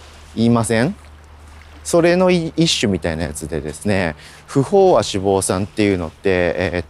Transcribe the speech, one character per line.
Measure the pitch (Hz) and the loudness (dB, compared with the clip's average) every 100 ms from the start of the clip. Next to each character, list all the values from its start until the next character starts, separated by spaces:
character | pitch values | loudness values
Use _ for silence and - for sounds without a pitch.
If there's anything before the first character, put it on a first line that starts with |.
| - - - - | -20 -20 -12 -2
言 | 117 | 2
い | |
ま | 117 113 | 2 2
せ | 113 | 0
ん？ | 131 208 - - - - - - - - - | 0 -4 -16 -20 -20 -20 -20 -20 -20 -16 -2
そ | 170 | 2
れ | 170 175 | 4 4
の | 185 | 2
い-、 | 180 165 - | 2 -2 0
一 | 165 - | 0 0
種 | 113 | -2
み | 92 | -2
た | 87 | -4
い | 80 | -4
な | |
や | 85 | -6
つ | 78 78 | -8 -8
で | 78 | -8
で | 73 | -8
す | 73 104 | -8 -4
ね、 | 95 87 78 - - - | -2 -2 -6 -16 -20 -6
不 | - | -2
飽 | 135 202 190 | 2 4 4
和 | 143 | 4
脂 | 101 101 95 | 0 -2 0
肪 | 98 | 0
酸 | - 95 | 0 -2
っ | 101 | -4
て | - | -2
い | 104 95 | 0 0
う | |
の | 80 | -4
っ | |
て、 | - | -4
え | 98 92 87 - 90 87 85 | -2 0 0 -2 -4 -4 -8